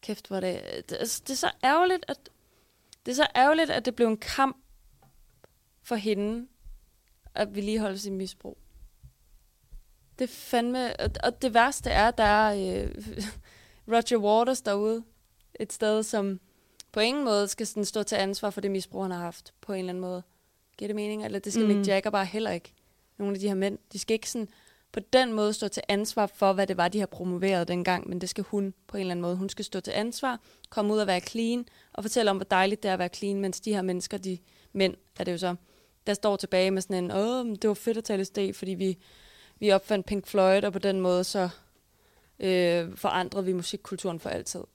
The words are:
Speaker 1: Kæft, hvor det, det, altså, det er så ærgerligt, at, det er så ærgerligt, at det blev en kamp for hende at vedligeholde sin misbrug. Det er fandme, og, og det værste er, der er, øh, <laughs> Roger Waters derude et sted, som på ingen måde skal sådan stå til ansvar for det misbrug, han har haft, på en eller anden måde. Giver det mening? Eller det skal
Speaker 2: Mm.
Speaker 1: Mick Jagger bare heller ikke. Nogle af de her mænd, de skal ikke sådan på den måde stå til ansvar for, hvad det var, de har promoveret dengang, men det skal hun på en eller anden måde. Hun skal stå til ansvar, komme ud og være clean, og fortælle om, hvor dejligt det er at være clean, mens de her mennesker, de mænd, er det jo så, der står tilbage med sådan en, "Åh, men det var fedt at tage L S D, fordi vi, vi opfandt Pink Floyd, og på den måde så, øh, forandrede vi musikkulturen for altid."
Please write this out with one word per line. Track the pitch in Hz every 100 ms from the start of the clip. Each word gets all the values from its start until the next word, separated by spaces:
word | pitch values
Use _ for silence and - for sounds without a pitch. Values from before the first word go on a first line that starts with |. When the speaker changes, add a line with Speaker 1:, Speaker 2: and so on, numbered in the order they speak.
Speaker 1:
Kæft, | - 208 -
hvor | 190
det, | 185 180 50 64 -
det, | -
altså, | 226 - -
det |
er | 269
så | 330 -
ærgerligt, | 262 302 359 370 -
at, | 277 - _ _ _ _ _ _ - -
det |
er | 254
så | 302 240
ærgerligt, | 269 320 320
at | - 240
det | 240
blev | 233
en | 220
kamp | - - 269 - _ - _ _ _ _ - _ - _ _ _
for | - 233
hende | 208 202 208 233 254 _ - - _ _ _ _ - -
at | 208 202
vedligeholde | 202 220 214 190
sin | 202 190
misbrug. | 190 - - - - - - _ - _ _ - _ _ _ - _ _ _ -
Det | 254
er |
fandme, | - - 240 240 254 240 -
og, | - -
og | - 247
det | 262
værste | 226 247 277 247
er, | - 220
der | 240
er, | 214 208 220 202 190 185
øh, | 202 - 208 - 208 - - - - _ -
<laughs> |
Roger | 226 226 233
Waters | 208 220 233 262
derude | - 202 214 226 226 _ _ _ _ -
et | 214
sted, | - 220 214
som | 214 220 196 185 _ _ _ _ -
på | -
ingen | 220 285 269
måde | 208 202
skal | - 214
sådan | - 196
stå | 220
til | 202 208
ansvar | 196 202 208
for | 196
det | 196
misbrug, | 190 180 190
han | 190
har | 175
haft, | 175 - - _
på | -
en | 190
eller | 185
anden | 180
måde. | 185 180 - _ _ _ _ -
Giver | 208
det | 214
mening? | 208 214 214
Eller | 202
det | 202
skal | 220 214
Speaker 2:
Mm. | 208
Speaker 1:
Mick | 196
Jagger | 196 208
bare | 208 190
heller | 208 220
ikke. | 175 - _ _ _ _ -
Nogle | 202
af | 196
de | 202
her | 190
mænd, | 196 202 _
de | 196
skal | -
ikke | 220 -
sådan | 240 208 _ _ _ _
på | - 196
den | 254 254
måde | 220 208
stå | 214 208
til | - -
ansvar | 202 214 - 202
for, | - 196
hvad | 190 196
det | 180
var, | 175
de | 202
har | 196
promoveret | - 180 180 190 185 170
dengang, | 180 180 180 -
men | 180
det | 180
skal | -
hun | 196 202 196 - -
på | 208
en |
eller | 190
anden | 175
måde. | 175 180
Hun | 196
skal | - 208
stå | 190
til | -
ansvar, | - 226 - 269 240 _ _ -
komme | - 208
ud | 214
og | 202
være | 180
clean, | - 226 226 240 240 _ _
og | -
fortælle | 208 247 214
om, | 196
hvor |
dejligt | 190 190 190 208
det | 208
er |
at | 185
være | 175 -
clean, | 196 196
mens | 196 185
de | -
her | 208
mennesker, | 185 180 - 202
de | 185 175 _ _ _
mænd, | 196 190 - _ -
er |
det | 185
jo | 170
så, | 185 175 _ _ _ _ -
der |
står | 202 214 196
tilbage | - 185 185
med | 190
sådan | 185 185
en, | 180
"Åh, | 190 214 254 240
men | 202
det | 220
var |
fedt | 208 - 226
at |
tage | 220 202
L | 190
S |
D, | - 196
fordi | 196 185
vi, | 180 190 180 _ - - - - _
vi | 208
opfandt | 196 - 208 180
Pink | 202 -
Floyd, | 208 190 196
og | 208
på | 190
den | 202 190
måde | 185 180
så, | 185 202 180 - _ _ _ _ _ _ _ _
øh, | 190 185 175 170 165 -
forandrede | - 180 185 196 190
vi |
musikkulturen | 180 175 196 - 185 190 170
for | -
altid." | - - - -